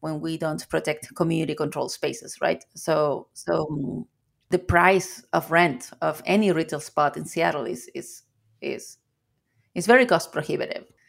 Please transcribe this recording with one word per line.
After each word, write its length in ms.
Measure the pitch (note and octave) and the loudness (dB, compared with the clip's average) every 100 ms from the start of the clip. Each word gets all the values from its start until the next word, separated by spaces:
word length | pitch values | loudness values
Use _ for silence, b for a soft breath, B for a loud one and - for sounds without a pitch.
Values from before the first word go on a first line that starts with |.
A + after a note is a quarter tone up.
when 200 | D#3 D#3 | -8 -6
we 160 | E3 D#3+ | -6 -4
don't 300 | D#3+ D#3 - | -4 -4 -4
protect 460 | D#3+ D#3 D3+ - | -4 -2 -4 -6
community 400 | - E3 E3 D3+ | -2 0 0 -2
controlled 380 | D3+ - C#3+ B2+ | -2 -4 -4 -6
spaces, 460 | - D3 - - - | -4 -6 -6 -12 -4
right? 220 | E3 E3 - | -2 -2 -6
So, 540 | - - D#3 D3 C3 - | -8 -2 0 0 -2 -8
so, 200 | - - E3 D#3 | -10 -2 -2 -2
um, 360 | D3+ F3+ - - _ _ _ - | -4 -6 -8 -10 _ _ _ -2
the 80 | F3 | -2
price 640 | F3+ F3 F3+ F#3+ - - - | 2 4 6 4 0 -10 -4
of 180 | E3+ D3+ | -2 2
rent 400 | E3 F3 B2+ - - | 4 4 2 -10 -4
of 200 | D#3+ D3+ - | -2 -2 0
any 260 | G3+ G#3 | 2 4
retail 280 | D#3+ D#3+ C#3+ | 2 0 -4
spot 360 | - - C#3+ - | -4 0 0 0
in 80 | |
Seattle 400 | D#3 E3 E3 D3 A#2 | -6 0 0 0 -4
is, 220 | B2 - | -8 -10
is, 280 | E3+ - - _ _ _ _ | -12 -12 -16 _ _ _ _
is, 380 | C#3 A#2+ - - _ _ _ _ _ _ _ | -8 -8 -10 -20 _ _ _ _ _ _ _
is 120 | F3+ F#3 | -2 6
very 180 | B3+ B3 | 6 8
cost 260 | E3 - | 4 2
prohibitive. 520 | - - C3+ - - - _ | -6 -4 -4 -4 -8 -12 _